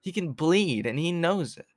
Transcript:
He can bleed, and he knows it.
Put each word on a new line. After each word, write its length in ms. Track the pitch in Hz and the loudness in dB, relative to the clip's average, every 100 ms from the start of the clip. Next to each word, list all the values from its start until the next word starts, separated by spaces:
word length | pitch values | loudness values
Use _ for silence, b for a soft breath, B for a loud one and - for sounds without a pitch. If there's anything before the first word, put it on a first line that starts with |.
He 120 | - | -4
can 200 | 180 170 | -4 -4
bleed, 540 | 120 156 190 196 113 113 | -2 4 4 4 0 -2
and 120 | 127 | -2
he 140 | 165 | -2
knows 440 | 175 165 196 127 - | 0 0 0 -2 -8
it. 100 | - | -20